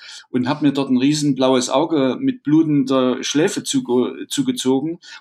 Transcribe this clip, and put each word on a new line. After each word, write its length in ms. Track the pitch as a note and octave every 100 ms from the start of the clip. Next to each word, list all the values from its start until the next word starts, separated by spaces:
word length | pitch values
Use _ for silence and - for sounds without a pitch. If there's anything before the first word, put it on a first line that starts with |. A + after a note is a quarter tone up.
| - - -
und 180 | B2+ B2
hab 140 | D3
mir 120 | C#3+
dort 180 | C#3 C3
ein 60 | B2+
riesen 360 | C#3 D3+ D3
blaues 380 | B2+ C3 B2+ B2
Auge 460 | C3 E3 D#3 C3 A2+
mit 240 | C3+ B2+
blutender 800 | C#3+ D#3 D#3 C#3+ B2+ C3+ B2+ A#2
Schläfe 400 | - C#3+ F#3+ -
zuge-, 640 | - C3+ - B2 A2+ C2+ G2
zugezogen 720 | - C3 B2 B2+ C3 D#3 E3+ - -